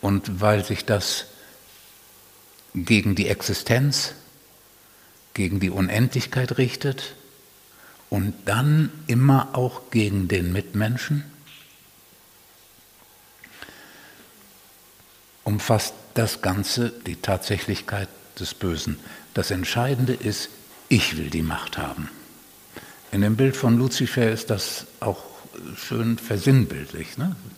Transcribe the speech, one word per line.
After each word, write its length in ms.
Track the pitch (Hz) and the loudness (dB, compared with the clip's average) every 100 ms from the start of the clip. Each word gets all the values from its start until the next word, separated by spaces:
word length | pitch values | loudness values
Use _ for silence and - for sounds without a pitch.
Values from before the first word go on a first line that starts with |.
Und 400 | 101 98 - 92 | 2 0 0 0
weil 240 | 104 104 | 4 4
sich 200 | 95 104 | 2 -4
das 420 | - 104 - - - - - - - - - - - - - - - - - | 0 0 0 -6 -8 -18 -20 -20 -20 -20 -20 -20 -20 -20 -20 -20 -20 -20 -12
gegen 400 | - 85 110 104 | -8 2 2 4
die 140 | 98 92 | 2 0
Existenz, 880 | 98 - 95 - 117 143 131 - - - - - - _ _ _ _ - - - | 0 -2 -6 0 2 4 0 -4 -8 -20 -20 -20 -20 _ _ _ _ -20 -20 -16
gegen 260 | - 95 95 | -4 -2 0
die 100 | 92 | 0
Unendlichkeit 880 | 90 92 104 127 135 - - 127 123 | 0 0 2 2 2 -2 -2 -2 2
richtet 560 | 127 - 143 135 - - - - - - - - - - - | 0 0 -4 -4 -8 -14 -20 -20 -20 -20 -20 -20 -20 -20 -6
und 240 | 101 98 92 | -2 -2 -4
dann 460 | - 107 139 156 156 - - | -2 2 4 4 4 -2 0
immer 440 | 120 135 135 - | 4 6 6 4
auch 380 | - 127 - - | -2 -2 -4 -2
gegen 360 | 117 104 98 92 | 2 2 2 0
den 240 | 95 87 | 0 0
Mitmenschen, 720 | 90 - 101 110 123 - 147 143 - - - - - - _ _ - _ _ - - - - _ - - - - - - - - - - - - - - - - - - - - - - - _ _ | -2 -2 -2 0 0 0 -2 -4 -18 -20 -20 -20 -20 -20 _ _ -20 _ _ -20 -20 -20 -20 _ -20 -20 -20 -20 -20 -20 -20 -20 -20 -20 -20 -20 -20 -20 -20 -20 -20 -20 -20 -20 -20 -20 -20 _ _
umfasst 500 | - 104 - 110 - - - | -2 -2 4 2 2 -10 -6
das 280 | - 110 - | -2 0 0
Ganze 480 | 101 95 101 - 120 | -2 -2 -2 -2 -2
die 260 | - - 78 | -4 -12 -8
Tatsächlichkeit 920 | - 95 - 101 - 98 - 101 98 - - - | -2 -2 0 -4 -2 -6 -4 -6 -6 -12 -20 -12
des 160 | 90 | -12
Bösen. 440 | - 95 82 - 82 - - - | -4 -2 -2 -4 -6 -10 -18 -10
Das 160 | - 92 | -4 -2
Entscheidende 640 | 95 90 - 123 135 127 | -2 -2 0 0 0 0
ist, 360 | 127 - 104 - - - - - | 0 -2 -4 -8 -14 -20 -20 2
ich 280 | 123 - 80 | 4 4 -2
will 140 | 76 | -4
die 120 | 78 | -2
Macht 340 | 80 80 - - | -2 -4 -8 -8
haben. 320 | 73 69 76 - - - - - - - - - - | -8 -6 -10 -12 -20 -20 -20 -20 -20 -20 -20 -20 -6
In 80 | 101 | 0
dem 160 | 104 110 | 2 4
Bild 200 | 135 131 | 4 4
von 220 | 123 117 | 4 6
Luzifer 520 | 127 - 127 - 113 | 4 0 -2 2 2
ist 200 | 110 - | 2 -2
das 360 | 104 - - - - | -2 -2 -8 -12 -6
auch 220 | 104 95 - - - - 82 - | -4 -4 -8 -20 -20 -16 -14 -12
schön 420 | - 117 113 117 | -6 -2 -2 -2
versinnbildlicht, 1000 | - 104 92 135 117 69 73 80 80 - | -2 0 6 6 6 -2 -10 -10 -12 -4
ne? 180 | 156 170 - | -4 -4 -12